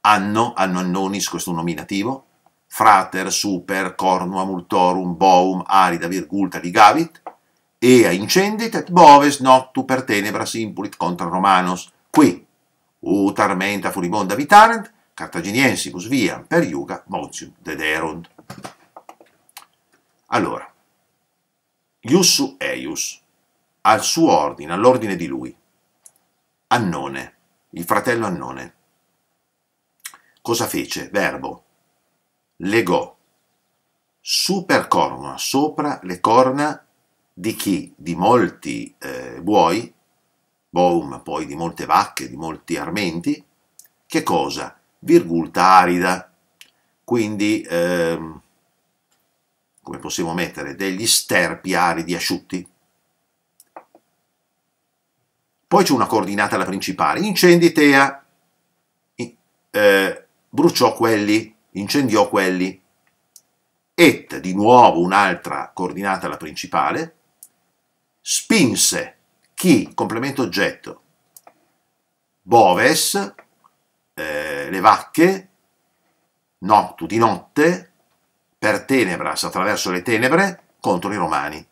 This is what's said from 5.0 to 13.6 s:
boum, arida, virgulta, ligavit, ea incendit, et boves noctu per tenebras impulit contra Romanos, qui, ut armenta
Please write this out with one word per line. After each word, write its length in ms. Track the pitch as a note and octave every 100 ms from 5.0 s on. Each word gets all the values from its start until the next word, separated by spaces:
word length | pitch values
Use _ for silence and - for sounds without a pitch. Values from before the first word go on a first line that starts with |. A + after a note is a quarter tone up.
| F2+ E2
boum, 480 | F#2+ F2+ F#2 F#2 -
arida, 400 | G2 F#2 E2+ E2+
virgulta, 520 | F#2+ E2 G2+ F#2+ F2
ligavit, 640 | F2 G2 G#2+ C3+ E3 - - _ _ _ _ _
ea 320 | B2 B2+ G2+
incendit, 640 | F2+ G#2 F3+ G3+ G#3+ A3+
et 160 | F3+ -
boves 500 | F3+ D#3+ C#3+ C#3+ C#3+
noctu 460 | C3 C3 C3 - C3
per 180 | C3
tenebras 480 | B2+ G#2 G2+ G#2 G#2+
impulit 440 | A2+ A2 F2+ G#2 -
contra 280 | F2 F2 F2
Romanos, 640 | F#2 G2 F#2 F2+ F#2 - _ _
qui, 360 | - D3 - _ _ _ _ _ _
ut 400 | C#2 G2 G2 G2+
armenta 520 | G2+ F#2+